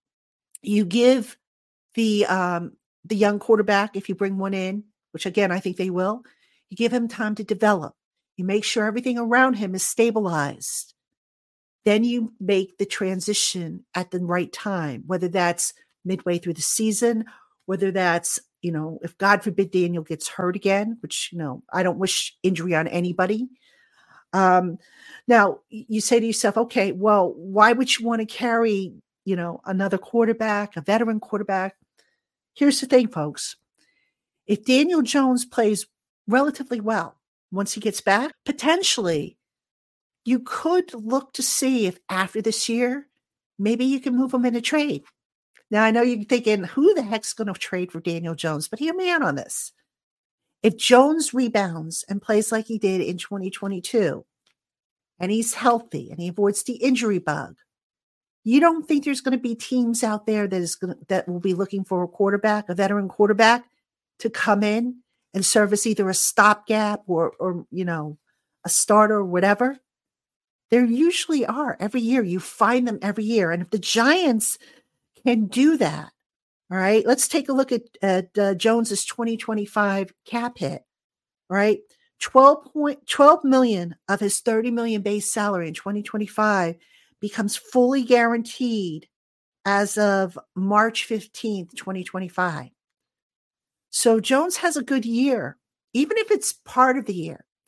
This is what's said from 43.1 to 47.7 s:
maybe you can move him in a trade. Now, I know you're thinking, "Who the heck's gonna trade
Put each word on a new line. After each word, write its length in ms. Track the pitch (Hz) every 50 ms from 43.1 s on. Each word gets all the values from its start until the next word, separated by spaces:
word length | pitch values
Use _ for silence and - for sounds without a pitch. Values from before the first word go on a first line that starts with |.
| _ _ _ _ _ _ _ _ _ -
maybe 260 | 196 208 233 233 254
you 140 | 262 269 269
can 160 | 254 277 247 247
move 160 | 262 262 262
him 120 | 254 240
in 100 | 247 233
a 60 | 240
trade. 420 | 233 - - 302 294 294 233 143 - _ _ _ _ _ _ _ _ _ _ _ _ _
Now, 120 | 214 208 220
I 80 | 220
know 100 | 220 233
you're 240 | 240 247 240 214 208
thinking, 380 | - - 240 240 214 214 202 180
"Who 300 | 170 - 269 285 370 427
the 100 | 349 247
heck's 300 | 202 226 214 - - -
gonna 200 | - 220 202 185
trade 380 | - - -